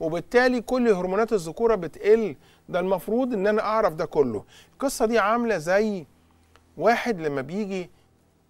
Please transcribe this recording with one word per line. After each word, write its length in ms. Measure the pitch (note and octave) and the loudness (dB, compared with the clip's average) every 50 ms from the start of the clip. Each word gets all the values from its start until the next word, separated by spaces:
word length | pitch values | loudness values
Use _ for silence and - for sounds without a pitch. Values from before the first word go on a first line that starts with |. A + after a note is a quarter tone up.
وبالتالي 600 | E3 D#3+ E3 F3 E3+ - - A#3+ B3+ B3+ B3 B3 | -6 -4 -4 -4 -6 0 2 4 4 4 2 0
كل 280 | - - B3 B3+ A#3+ A#3 | -2 -2 -2 0 2 2
هرمونات 440 | G3+ F3+ F3+ F#3 F#3 G3+ A#3 A3 A#3 | 2 2 0 -2 0 0 0 0 0
الذكورة 420 | G3 D#3+ E3 D3+ - A#3 A3+ A3 | -2 -2 -4 -6 -2 0 2 2
بتقل. 600 | G3 E3+ D3+ - - - G3+ G#3+ A3+ A3 F#3 C3 - _ _ _ _ _ - | 0 -2 -8 -10 -4 2 4 4 4 4 -2 -6 -10 _ _ _ _ _ -6
ده 120 | D#3+ F3 | -4 -2
المفروض 540 | F3+ F#3+ G3 F3 - - G#3+ A#3+ C4+ B3 B3 | 0 0 -2 -2 -2 -2 -2 -2 0 0 -2
ان 120 | G3 F#3 | 0 0
انا 160 | G#3 G#3+ G#3+ - | 2 0 0 0
اعرف 320 | G3+ G#3+ A3 G#3+ F3+ D#3 | 0 0 2 2 0 0
ده 100 | D#3+ E3+ | -2 -6
كله. 400 | - - D#3 C#3 B2 A2 G2 - _ - - - _ _ | -4 2 2 2 2 2 -6 -8 _ -20 -20 -20 _ _
القصة 340 | - C4 C#4 - - B3+ | -4 -4 -4 -2 0 0
دي 120 | A3 A#3 A3 | 2 2 2
عاملة 400 | F#3+ G3+ A3+ A#3+ A#3+ A3+ G#3 E3+ | 2 2 2 0 0 0 -2 -2
زي 480 | D3 E3+ F#3 G3+ A3 A3 G3+ F#3 C#3+ - _ _ _ _ _ _ _ _ _ - _ _ _ | 0 2 2 2 2 0 -2 -6 -10 -14 _ _ _ _ _ _ _ _ _ -20 _ _ _
واحد 440 | - D#3+ G#3 A#3+ - - A#3+ A3 F3 | 0 2 2 2 2 0 -4 -4 -2
لما 200 | D#3+ D3 C#3+ C#3 | -2 -4 -4 -4
بيجي 500 | C3 C#3 E3+ G#3 A3 F#3+ G3 F#3 F3 - _ _ _ _ _ _ _ _ _ _ _ _ | -6 -6 -6 -6 -6 -4 -6 -8 -8 -10 _ _ _ _ _ _ _ _ _ _ _ _